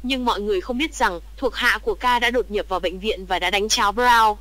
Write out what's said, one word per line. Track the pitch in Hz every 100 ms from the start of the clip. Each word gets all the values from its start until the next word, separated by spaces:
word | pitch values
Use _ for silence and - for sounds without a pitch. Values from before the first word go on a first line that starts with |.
Nhưng | 247 262
mọi | 240 196
người | 208 196
không | - 247
biết | 320
rằng, | - 226 175 - -
thuộc | 262
hạ | - 240 214
của | 226
Ka | 202 247 240
đã | 240
đột | 247 -
nhập | 208 165
vào | 185
bệnh | 170 185
viện | 214 185 185
và | 185
đã | 180
đánh | 202 214
cháo | - 202
Brown. | 208 247 233 220 208